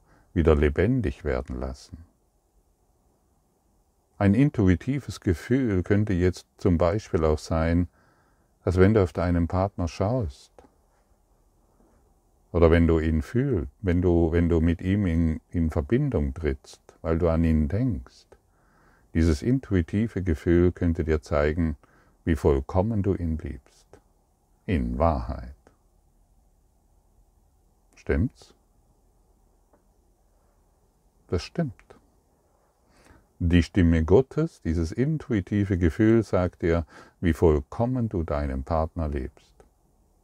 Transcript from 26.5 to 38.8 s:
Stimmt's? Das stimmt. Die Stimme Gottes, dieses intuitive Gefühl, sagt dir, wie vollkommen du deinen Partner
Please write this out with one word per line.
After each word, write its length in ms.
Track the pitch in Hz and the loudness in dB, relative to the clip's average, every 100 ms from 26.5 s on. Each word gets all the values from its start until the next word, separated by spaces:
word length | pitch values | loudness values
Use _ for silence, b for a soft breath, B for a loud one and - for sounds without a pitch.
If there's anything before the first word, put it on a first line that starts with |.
| _ _ _ _ _ _ _ _ _ _ _ _ _ _ _ | _ _ _ _ _ _ _ _ _ _ _ _ _ _ _
Stimmt's? 580 | - 71 117 - - _ _ _ _ _ _ _ _ _ _ _ _ _ _ _ _ _ _ _ _ _ _ _ _ _ _ _ _ | -4 -2 -2 -6 -20 _ _ _ _ _ _ _ _ _ _ _ _ _ _ _ _ _ _ _ _ _ _ _ _ _ _ _ _
Das 140 | 85 | -6
stimmt. 320 | - - 151 - _ - _ _ _ _ _ _ _ _ _ b b b b - | -6 -6 -6 -8 _ -20 _ _ _ _ _ _ _ _ _ b b b b -4
Die 240 | 87 87 | 2 4
Stimme 420 | 85 101 85 82 | 4 2 2 2
Gottes, 560 | 80 101 131 - 165 - | 4 4 4 -4 -6 -6
dieses 300 | 82 82 80 | -6 -4 -4
intuitive 840 | - 139 151 - 110 - 104 98 92 | -2 -4 -4 -4 -4 -2 -2 0 0
Gefühl, 440 | 87 - 110 113 | 0 2 2 2
sagt 400 | 104 95 90 - | 2 0 -2 -2
dir, 220 | 87 85 - B B _ | -2 0 -2 B B _
wie 120 | 87 | -2
vollkommen 760 | 82 87 76 - - 120 127 113 | 2 4 2 -2 -6 -4 -4 -4
du 140 | 92 | -4
deinen 420 | 78 73 73 65 | -4 -4 -4 -6
Partner 440 | 65 80 | -4 -2